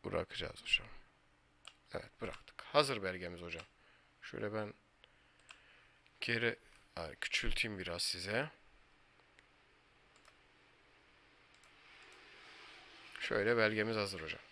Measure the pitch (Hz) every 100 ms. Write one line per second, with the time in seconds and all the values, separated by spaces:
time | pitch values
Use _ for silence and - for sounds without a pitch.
0 | 95 87 85 - 80 - - - - -
1 | - _ _ _ _ _ - - _ -
2 | - _ 104 - - - - 147 143 117
3 | 95 90 87 87 87 82 - _ - -
4 | _ _ - - 104 110 104 - _ _
5 | - _ _ - - - - - - _
6 | - - - 117 117 - - - - -
7 | 80 - - - 113 - 113 101 90 85
8 | - 90 95 110 151 - - - - -
9 | - - - - _ - _ _ _ _
10 | - - - - - _ - _ - -
11 | - - - - - - - - - -
12 | - - - - - - - - - -
13 | - - - - 104 117 110 107 107 110
14 | 98 95 78 78 -